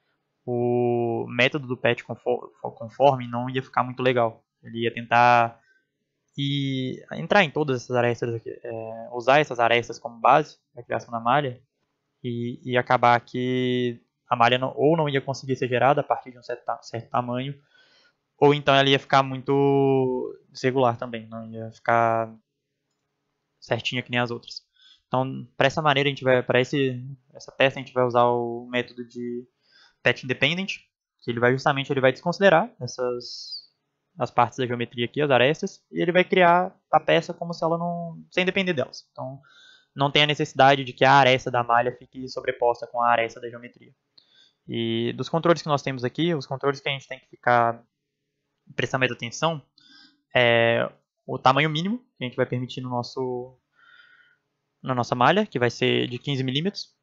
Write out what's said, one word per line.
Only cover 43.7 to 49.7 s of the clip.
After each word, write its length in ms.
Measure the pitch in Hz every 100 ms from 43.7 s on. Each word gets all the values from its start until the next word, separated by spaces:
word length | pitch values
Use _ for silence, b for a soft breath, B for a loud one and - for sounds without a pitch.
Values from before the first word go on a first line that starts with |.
| _ 120 _ _ _ b b b b -
E 440 | 120 113 113 117
dos 140 | 123 127
controles 360 | 165 170 160
que 40 | 160
nós 140 | 143
temos 220 | - 131
aqui, 320 | 123 - 170 156
os 100 | -
controles 340 | 131 139 135
que 80 | 151
a 40 |
gente 160 | 135 -
tem 120 | 131
que 60 | _
ficar, 580 | - - 120 117 117 _ _ _ _ _ _ _ _ _ -
prestar 240 | 127 131
mais 120 | 127
atenção 480 | 120 120 - 160 156 -